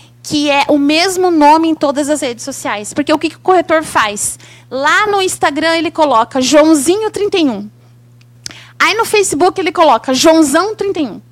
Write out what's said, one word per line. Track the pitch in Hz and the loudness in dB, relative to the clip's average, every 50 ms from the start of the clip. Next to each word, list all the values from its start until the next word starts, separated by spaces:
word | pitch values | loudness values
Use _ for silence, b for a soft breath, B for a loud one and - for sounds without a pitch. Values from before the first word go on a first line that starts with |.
| B B B _ - | B B B _ -12
que | - 302 294 285 294 | -6 -4 -2 0 0
é | 277 277 - - | 0 0 2 0
o | 302 | 0
mesmo | 285 285 285 311 320 359 392 370 370 370 359 | 0 2 2 2 0 0 -2 -2 0 0 0
nome | 339 302 294 294 311 320 320 | 2 4 6 6 4 4 2
em | 320 311 | 0 -2
todas | - 311 285 247 285 294 277 | -2 -2 -2 -2 -2 -2 -2
as | 302 277 | -2 -2
redes | 302 240 240 226 - | -4 -6 -8 -8 -10
sociais. | 277 254 - - 269 214 208 208 - - | -12 -12 -10 -8 -8 -8 -8 -8 -8 -6
Porque | 302 277 - 302 | -6 -2 -2 -2
o | 302 | -2
que | - 311 | -2 -6
que | - | -8
o | - | -6
corretor | - 370 370 349 - - 320 320 311 | -2 0 2 2 2 0 -2 -2 -2
faz? | - - 302 226 208 208 208 - - - B B B B B B B | -2 -2 0 0 0 -2 -6 -8 -8 -10 B B B B B B B
Lá | 240 262 277 302 339 381 427 | -8 -2 0 0 2 2 0
no | 427 403 392 | 0 0 0
Instagram | 381 359 - - 370 320 277 311 311 330 330 | -2 -2 -2 -2 -2 -2 0 0 -2 0 0
ele | 330 311 330 | 0 -2 -4
coloca | - 330 311 285 247 220 233 - - 262 | -2 0 0 2 2 2 0 0 -2 -4
Joãozinho | 254 240 285 294 302 320 320 294 254 320 370 427 440 427 | -2 2 4 4 6 6 4 2 2 0 0 0 -2 -6
trinta | 427 381 403 392 - | -4 -4 -4 -2 0
e | 370 311 | 0 0
um. | 262 220 196 208 208 _ _ _ _ _ _ _ _ _ _ _ _ _ _ - B B B B B B - | 0 -2 -4 -10 -14 _ _ _ _ _ _ _ _ _ _ _ _ _ _ -20 B B B B B B -2
Aí | 285 330 381 | -2 -2 0
no | 440 427 | -2 -2
Facebook | - - 415 381 - 339 277 359 381 - 392 | 0 0 0 0 0 0 0 0 0 0 -2
ele | 330 359 | -6 -4
coloca | - 359 330 294 233 226 - - 262 | 0 2 4 4 4 2 0 -2 -2
Joãozão | 254 269 330 320 320 311 262 285 330 370 440 415 | 2 4 4 4 4 2 2 2 0 -2 -2 -4
trinta | - 403 403 359 370 | -4 -4 -4 -4 -4
e | 294 | -6
um. | 214 165 196 - _ | -6 -8 -14 -18 _